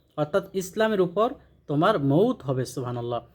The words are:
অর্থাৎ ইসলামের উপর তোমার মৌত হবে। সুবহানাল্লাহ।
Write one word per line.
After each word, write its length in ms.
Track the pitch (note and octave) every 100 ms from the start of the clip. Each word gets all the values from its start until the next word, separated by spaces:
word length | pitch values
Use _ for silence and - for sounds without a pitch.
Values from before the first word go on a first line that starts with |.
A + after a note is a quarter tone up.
| _ -
অর্থাৎ 320 | D3+ G3 G3
ইসলামের 480 | F#3+ F#3 G#3+ A3 G#3
উপর 320 | F3 F3 A#3+ C#4+ _ _ -
তোমার 320 | D3 F3 G3+
মৌত 420 | C#3 D3 A#3 -
হবে। 240 | C#3 C3 A#2+
সুবহানাল্লাহ। 560 | - B2 B2 A#2+ A#2+ -